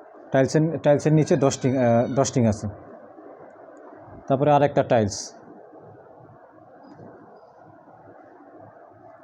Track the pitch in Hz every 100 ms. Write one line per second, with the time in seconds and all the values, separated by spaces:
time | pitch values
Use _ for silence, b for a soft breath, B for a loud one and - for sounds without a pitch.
0 | - - - 135 135 156 160 143 147 143
1 | 156 156 147 160 135 131 135 131 120 117
2 | 127 131 131 135 113 98 104 - - -
3 | - - - - - - - - - -
4 | - - - 131 147 143 143 147 127 123
5 | 104 - - - - - - - - -
6 | - - - - - - - - - -
7 | - - - - - - - - - -
8 | - - - - - - - - - -
9 | - -